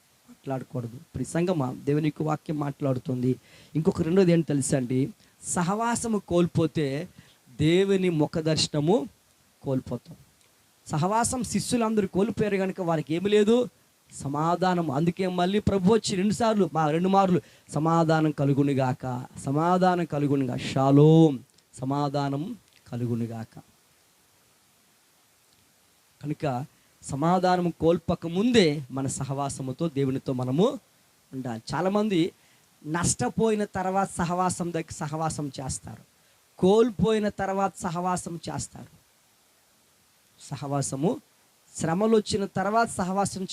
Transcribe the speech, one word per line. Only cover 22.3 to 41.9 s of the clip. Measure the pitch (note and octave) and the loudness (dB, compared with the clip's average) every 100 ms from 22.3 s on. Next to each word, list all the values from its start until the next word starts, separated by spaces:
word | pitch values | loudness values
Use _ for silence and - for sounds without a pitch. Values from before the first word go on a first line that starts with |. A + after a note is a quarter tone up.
| C#3 G3 A#3+ _ _ - | -4 -6 -12 _ _ -12
కలుగునుగాక." | A#2+ A#2+ A#2 A#2 A2+ A2 D3+ - _ _ _ _ _ _ _ _ _ _ _ _ _ _ _ _ _ _ _ _ _ _ _ _ _ | -6 -4 -4 -4 -8 -14 -18 -20 _ _ _ _ _ _ _ _ _ _ _ _ _ _ _ _ _ _ _ _ _ _ _ _ _
కనుక | D3 D3+ D3+ B2 D3+ _ _ _ | -10 -6 -4 -4 -8 _ _ _
సమాధానం | - C#3 E3 F#3 F3+ F3+ F3 | -8 -2 2 2 2 2 0
కోల్పక | - D#3+ E3+ - E3+ E3+ | 0 2 2 0 -4 -2
ముందే | F3 A#3+ A#3 E3 D3 B2+ | 0 2 4 4 2 -6
మన | C3 C3+ | -6 -6
సహవాసముతో | - C3+ C#3 C#3 - C3 B2+ B2+ | -6 -6 -4 -6 -6 -8 -4 -4
దేవునితో | C#3 C3+ C3 - | -2 -2 -2 -4
మనము | B2+ B2+ C#3 A#3+ C#4 _ _ _ _ - | -4 -2 2 0 0 _ _ _ _ -16
ఉండాలి. | C3 B2+ A2+ - C#3 | -10 -8 -10 -6 -2
చాలామంది | F#3 G#3 G#3+ F3 E3 - _ _ _ _ D3+ | 0 0 2 2 0 -4 _ _ _ _ -6
నష్టపోయిన | E3+ F3+ - B3 - A3 G#3+ G#3 | -4 -2 -2 -4 0 0 0 -2
తర్వాత | F#3+ F#3 F#3+ F#3+ | -4 -2 0 -2
సహవాసం | - E3+ F3+ F#3 F3+ F3 | -2 -4 0 -2 -2 -6
దగ్గర | E3 E3 | -6 -8
సహవాసం | - D3+ D#3 D#3+ D#3 D3 | -10 -8 -4 -4 -4 -8
చేస్తారు, | C#3 C3+ - - A2+ - _ _ _ _ - | -8 -8 -10 -12 -18 -20 _ _ _ _ 0
కోల్పోయిన | F3+ G#3+ B3 F#3 A3 A3 G#3 | 4 6 4 2 2 2 0
తర్వాత | - F#3+ F#3+ G3 - | -4 -4 0 -2 -2
సహవాసం | F#3+ E3+ F3+ F3+ F#3 E3+ | -6 -4 -2 -2 -6 -10
చేస్తారు. | - C#3+ - - - - _ _ _ _ _ _ _ _ _ _ _ _ _ _ | -10 -10 -10 -14 -20 -20 _ _ _ _ _ _ _ _ _ _ _ _ _ _
సహవాసము | - D3 C#3+ C#3 C3+ C3+ E3+ D4 _ _ _ _ _ - | -14 -10 -4 -4 -4 -2 -2 -2 _ _ _ _ _ -6
శ్రమలు | D#3 | -2